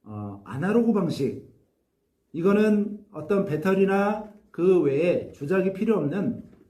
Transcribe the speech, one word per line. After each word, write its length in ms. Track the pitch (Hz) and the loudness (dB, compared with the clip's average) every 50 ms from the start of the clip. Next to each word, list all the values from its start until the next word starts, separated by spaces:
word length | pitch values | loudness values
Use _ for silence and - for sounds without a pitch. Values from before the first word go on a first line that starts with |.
| _ | _
어, 380 | 107 107 104 104 101 98 101 - | -14 -12 -10 -10 -10 -12 -14 -14
아날로그 480 | - 110 135 170 196 220 240 226 226 202 | -12 -8 -4 -2 2 2 2 4 2 2
방식. 580 | 202 175 151 127 - 135 113 - - - - - _ _ _ _ _ _ _ _ _ _ _ _ _ _ _ - | 2 0 -2 -2 -2 -4 -4 -4 -8 -12 -18 -20 _ _ _ _ _ _ _ _ _ _ _ _ _ _ _ -8
이거는 720 | 160 170 196 202 208 214 214 208 208 202 - - - - - | -2 0 2 4 4 4 2 2 2 0 -2 -6 -12 -16 -16
어떤 340 | - 156 151 - 202 196 - | -16 -10 -4 -2 0 0 0
배터리나 880 | 135 151 147 - 190 190 196 196 190 196 196 202 208 214 220 - - - - _ _ | -2 -4 -2 0 0 2 4 2 2 2 2 2 0 -2 -4 -8 -12 -18 -20 _ _
그 300 | - - 170 190 185 170 | -6 0 2 4 4 4
외에 520 | 151 139 135 143 175 180 151 - - - - | 4 2 2 2 2 2 0 0 -4 -6 -10
조작이 400 | - 143 147 185 190 180 190 190 | -10 -6 -2 -2 0 0 -2 -2
필요 240 | - 214 226 214 | -2 0 0 0
없는 540 | 175 151 139 170 202 175 120 - - - - - - _ _ | 0 0 -2 -2 -2 -4 -4 -4 -6 -10 -18 -20 -20 _ _